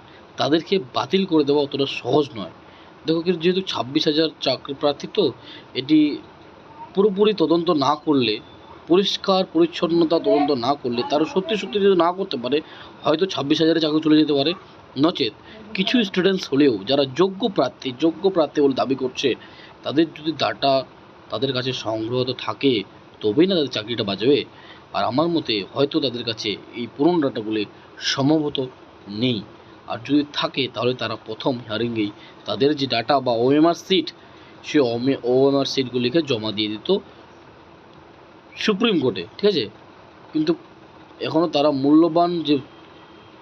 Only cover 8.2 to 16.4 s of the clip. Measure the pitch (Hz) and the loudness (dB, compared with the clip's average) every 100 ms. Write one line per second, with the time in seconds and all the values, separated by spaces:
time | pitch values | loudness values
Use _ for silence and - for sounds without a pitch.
8.2 | 113 110 - - - - - 175 196 - | 2 -2 -8 -20 -20 -12 0 2 2 -2
9.2 | - 190 185 165 165 - 175 165 160 165 | 0 0 0 0 0 0 0 2 2 2
10.2 | 143 143 143 135 117 143 127 120 120 151 | 2 2 2 0 0 -2 -2 -2 0 0
11.2 | 156 190 185 208 190 208 196 185 170 190 | 0 -2 -2 -4 -4 2 4 4 2 0
12.2 | 196 127 123 147 - - - - 147 156 | -6 -6 -2 -2 -2 -14 -20 -6 -2 0
13.2 | 190 - 139 156 160 160 156 156 151 151 | 0 -2 0 2 2 2 0 0 4 4
14.2 | 147 139 139 185 - - - 131 156 170 | 4 2 0 -4 -10 -20 -10 0 0 0
15.2 | 113 - - - - 196 190 247 196 185 | -4 -6 -18 -20 -8 -4 0 0 0 0
16.2 | 180 190 | 2 0